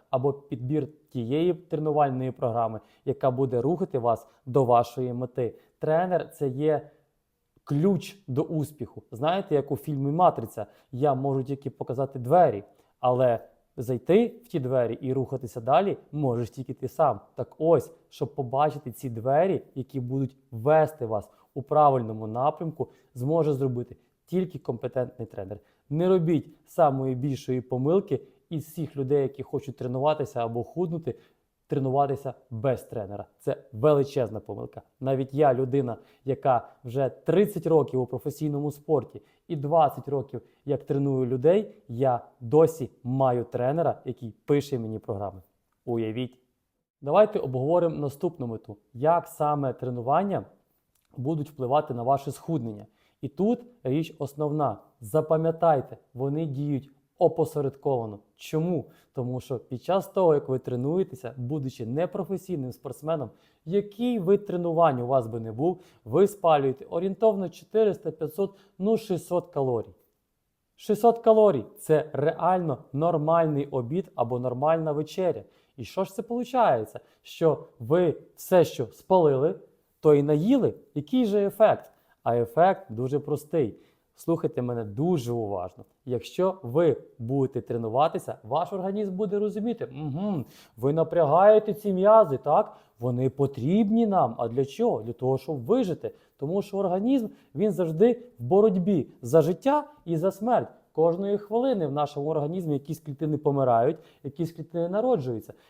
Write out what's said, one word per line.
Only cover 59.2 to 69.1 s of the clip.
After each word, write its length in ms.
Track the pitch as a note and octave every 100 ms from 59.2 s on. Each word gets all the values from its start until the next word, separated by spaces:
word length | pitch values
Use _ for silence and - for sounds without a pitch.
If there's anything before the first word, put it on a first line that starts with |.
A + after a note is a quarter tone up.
| B2 B2+
що 180 | - B2+
під 240 | - B2
час 260 | - F#3+ F#3+
того, 260 | - F3+ C#3+
як 140 | C#3+
ви 100 | C3
тренуєтеся, 760 | - B2 C3 F3 F#3 C3 A#2 C3
будучи 500 | A#2+ D#3 C3 - A2+
непрофесійним 880 | C3 F3+ - E3 F#3 F#3 E3+ B2+
спортсменом, 580 | A#2 C#3 B2 D3+ D#3+ A#2+ - _ _ -
який 540 | F#3+ G3+ - B3 A#3+
вид 280 | F3 G3 G3+
тренувань 540 | F3+ E3+ E3 E3+ B2+
у 60 | A#2+
вас 200 | C3+ A2+
би 140 | A#2
не 120 | A2+
був, 280 | A2 D#3 F3+ - _ -
ви 220 | B2+ G3
спалюєте 580 | G3+ E3+ D#3 C#3 B2+ -
орієнтовно 640 | E3+ F#3+ G3 A3 G3 F#3
чотириста, 640 | - - G#3+ G#3+ F#3 -
п'ятсот, 440 | - D3+ - G3 - _ -
ну, 180 | F#3+ A3
шістсот 520 | G#3+